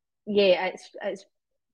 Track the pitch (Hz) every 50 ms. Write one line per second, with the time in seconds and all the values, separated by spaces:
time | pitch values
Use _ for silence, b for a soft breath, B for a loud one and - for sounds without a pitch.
0 | _ _ _ _ _ 214 208 202 202 190 180 170 185 185 - - - - - -
1 | - 202 185 202 - _ _ _ _ _ _ _ _ _